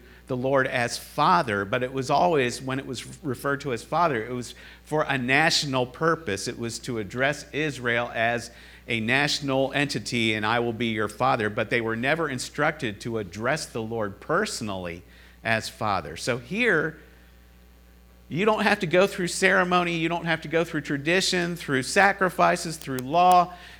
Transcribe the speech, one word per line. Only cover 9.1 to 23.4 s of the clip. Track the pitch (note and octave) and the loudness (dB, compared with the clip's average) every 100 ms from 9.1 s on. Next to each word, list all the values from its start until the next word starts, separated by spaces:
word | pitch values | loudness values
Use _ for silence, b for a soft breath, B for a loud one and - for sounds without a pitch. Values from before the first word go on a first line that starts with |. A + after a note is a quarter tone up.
| C3+ D3 - C#3 C3+ C3+ | 2 2 0 0 0 0
entity, | C#3 C#3+ B2+ - B2 A2 | 0 -2 -4 -4 0 0
and | G#2+ G#2+ | 2 2
"I | A#2+ | 2
will | A#2+ | 0
be | A2 A#2 | -2 -2
your | G#2+ G#2 | -2 -2
father," | - B2+ C3 G#2+ | 0 0 2 0
but | A2+ G#2+ | -2 0
they | A#2+ | 0
were | A2+ | 0
never | A2+ C3+ D#3+ D3+ | -2 -2 0 -2
instructed | B2 - - D3 D#3 A#2 G2+ | -4 -8 -2 -2 -2 -6 -6
to | A#2+ A2+ | -6 -6
address | F#2 G2 A#2+ D#3 - | -6 -4 -2 -2 -4
the | A#2+ | -8
Lord | A2 A2+ G#2 G2 | -6 -4 -4 -6
personally | - E3+ G#3+ - A2 F#2+ F2 E2+ - B B B | -2 0 0 -4 -6 -6 -6 -10 -14 B B B
as | A2+ A2+ - | -2 -2 -2
Father. | - G#2+ F#2+ D2 F2 | -4 -2 -2 -4 -6
So | - B2 | -4 -4
here, | A#2+ G3+ A#3+ D#3+ D#3 - B B B B B B - - - - - - - | -4 -2 0 0 -2 -8 B B B B B B -20 -20 -20 -20 -20 -20 -8
you | C#3 G#3+ | 0 2
don't | G#3 | 4
have | G#3 G#3 | 4 2
to | E3 | 4
go | F3+ G3 | 4 4
through | G3 E3+ | 2 -4
ceremony, | - F#3 F#3+ F3+ F3+ F3 E3+ | 2 4 4 4 2 2 0
you | D#3+ | 0
don't | E3+ | -2
have | E3 D#3+ | 0 -2
to | D#3 | 0
go | E3 | 0
through | E3+ D3+ | 0 -2
tradition, | C#3+ C#3+ D3 F#3 F#3 F#3 F3 | -4 -2 0 2 2 0 -2
through | E3+ - C3 | -4 -2 0
sacrifices, | C3 G#3 G3 G3 F3+ - E3+ F3 E3+ D#3 | 2 4 4 4 0 4 2 2 -4 -8
through | C#3+ C3 | -6 -6
law. | B2+ E3+ F3+ F3+ | 0 4 8 8